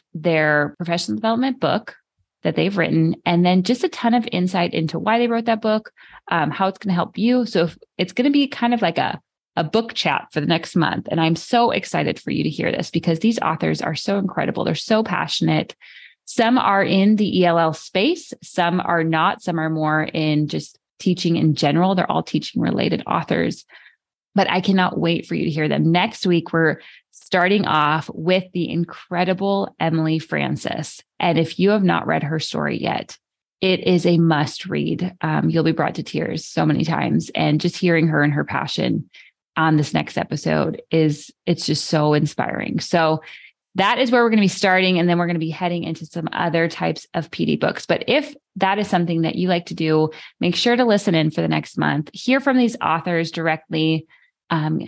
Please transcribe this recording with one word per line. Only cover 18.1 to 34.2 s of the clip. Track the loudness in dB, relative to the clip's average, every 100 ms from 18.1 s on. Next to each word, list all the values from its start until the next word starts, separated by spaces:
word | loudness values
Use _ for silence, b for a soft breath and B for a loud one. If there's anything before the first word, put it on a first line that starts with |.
| -2 -6 -18
Some | -8 -2 0 0
are | 0 0
not. | 2 2 2 0
Some | -4 -2
are | -2
more | -2 0 0
in | 0 -2 0 2 0
just | -4 -8 -16 _ _
teaching | -2 0 2 2
in | 2
general. | 2 2 2 2 2
They're | 0
all | -2
teaching | -2 -4 -4 -2
related | -2 0 0 -2 -2
authors. | -4 -2 -2 -2 -4 -14 B B B _ _ _ -2
But | 0
I | 0
cannot | 2 2 2 0
wait | 0 -2 -4
for | -4
you | -2
to |
hear | -2 0
them. | 2 2
Next | 2 0 -2 0
week, | 0 0
we're | 2 2 0 B B _
starting | -20 -2 0 2 2 2
off | 2 2 0 -4
with | -6 0 0 0
the | -4 -4
incredible | -2 -4 -8 -6 -2 0 0 0 -2 -4 -4
Emily | -2 0 0 -2
Francis. | -2 -4 -2 -4 -4 -6 -8 -14 -20 -4
And | 0 2
if | 0 0
you | 2
have | 4
not | 2 2 0
read | -2
her | -2 -4
story | -4 -4 -4 -4
yet, | -4 -4 -8 -18 _ _ _ _
it | 0 2
is | 2 2 4
a |
must | 4